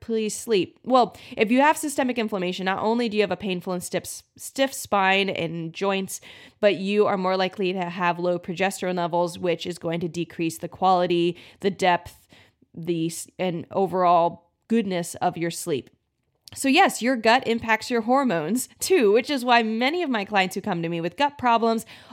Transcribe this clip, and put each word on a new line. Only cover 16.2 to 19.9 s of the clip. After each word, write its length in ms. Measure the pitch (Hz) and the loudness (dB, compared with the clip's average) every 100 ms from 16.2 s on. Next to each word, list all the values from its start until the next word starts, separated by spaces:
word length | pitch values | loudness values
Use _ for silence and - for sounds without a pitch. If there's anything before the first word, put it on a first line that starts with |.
| _ _ - | _ _ -20
So 140 | - 269 | -4 2
yes, 340 | 294 339 - | 4 4 2
your 140 | 233 262 | -2 0
gut 320 | 220 247 240 | 4 4 2
impacts 420 | 226 226 220 - | -2 0 -2 0
your 120 | 240 | -4
hormones 640 | 220 262 262 170 156 247 - - | 2 2 2 0 0 -2 -4 -8
too, 340 | - 370 208 | 2 4 6
which 160 | 220 - | 4 2
is 160 | 277 247 | -2 4
why 180 | 240 | 4
many 400 | 220 220 254 | 4 0 0